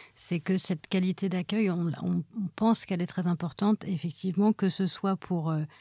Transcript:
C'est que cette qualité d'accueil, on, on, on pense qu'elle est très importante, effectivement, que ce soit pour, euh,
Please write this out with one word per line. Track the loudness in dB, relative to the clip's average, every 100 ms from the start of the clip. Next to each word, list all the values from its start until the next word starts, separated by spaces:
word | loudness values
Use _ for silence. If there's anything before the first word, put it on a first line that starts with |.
| -18 -14
C'est | -4 -2
que | 0 0
cette | 0 -4 -2
qualité | 0 2 0 -2
d'accueil, | -2 0 0 2
on, | 2 0 -2
on, | 0 -2 -2 -4
on | -6 0
pense | 2 2 0
qu'elle | -2
est | -2
très | -2 0
importante, | 0 -2 0 2 2
effectivement, | 0 -4 -4 -4 -2 2 2
que | 4 0
ce | 2 -2
soit | 0 -2 -2
pour, | -2 -2 0
euh, | 0 -2 -8